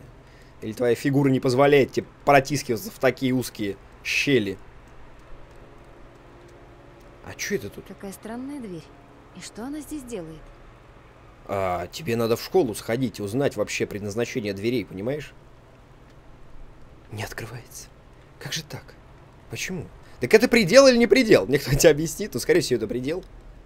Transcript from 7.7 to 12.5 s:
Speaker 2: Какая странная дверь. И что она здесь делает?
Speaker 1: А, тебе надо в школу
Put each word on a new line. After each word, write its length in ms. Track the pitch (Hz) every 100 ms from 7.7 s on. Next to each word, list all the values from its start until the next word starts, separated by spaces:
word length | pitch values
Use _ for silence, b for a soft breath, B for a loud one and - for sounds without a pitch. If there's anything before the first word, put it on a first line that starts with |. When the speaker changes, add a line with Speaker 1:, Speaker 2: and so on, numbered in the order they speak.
| - -
Speaker 2:
Какая 260 | 190 196
странная 460 | - 247 240 269 294
дверь. 240 | 214 165 - - - - -
И 60 | 185
что 240 | - 202
она 160 | 254 302
здесь 220 | - 302
делает? 360 | 247 208 160 156 - - - - - - - - - - -
Speaker 1:
А, 400 | 98 92 90 -
тебе 280 | - 156
надо 200 | 113 113 117
в 40 |
школу 300 | -